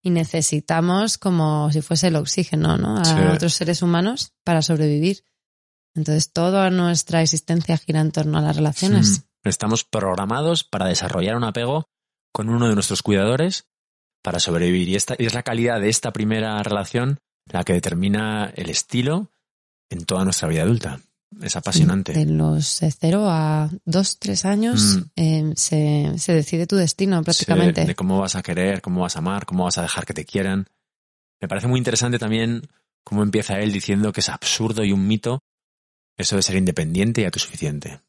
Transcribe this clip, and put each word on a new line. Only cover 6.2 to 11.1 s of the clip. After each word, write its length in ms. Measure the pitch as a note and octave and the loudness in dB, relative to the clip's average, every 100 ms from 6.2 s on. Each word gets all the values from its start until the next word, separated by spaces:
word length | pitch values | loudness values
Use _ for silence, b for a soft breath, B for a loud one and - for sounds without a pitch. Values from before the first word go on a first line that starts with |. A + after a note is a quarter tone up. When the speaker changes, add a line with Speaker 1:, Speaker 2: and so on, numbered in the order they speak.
| - | 0
Speaker 1:
toda 380 | - F3 G3 F#3+ | 0 2 2 2
nuestra 520 | F#3 F3 E3+ - E3 | 2 2 0 0 2
existencia 540 | D#3+ D#3+ - E3+ E3 D#3+ | 2 0 0 0 2 -2
gira 240 | - D#3 | 0 0
en 100 | D#3 | 0
torno 260 | D#3 D#3 D3+ | 0 0 0
a 20 | |
las 160 | D3+ D3+ | 0 2
relaciones. 640 | D3+ C#3 F#3+ G3+ G#2+ - - _ | 0 0 4 6 6 2 -4 _
Speaker 2:
Hmm. 40 | G#2 | -4
Estamos 360 | - G#2+ A2+ | -2 0 -2
programados 760 | - A2 G2 F#2 G2 B2 D#3 E3+ | -2 -2 0 -2 -2 0 0 0
para 220 | - G2+ F#2 | -2 -2 0
desarrollar 500 | F2 F2+ | 0 -2